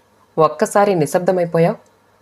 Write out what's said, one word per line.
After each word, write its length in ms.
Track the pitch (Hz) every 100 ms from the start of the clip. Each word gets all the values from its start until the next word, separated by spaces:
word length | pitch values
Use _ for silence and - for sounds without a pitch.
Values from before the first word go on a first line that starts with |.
| _ _ _ -
ఒక్కసారి 580 | 156 - 208 208 208 180
నిశ్శబ్దమైపోయావ్?" 800 | 165 180 180 185 170 170 170 226 _ _ _ _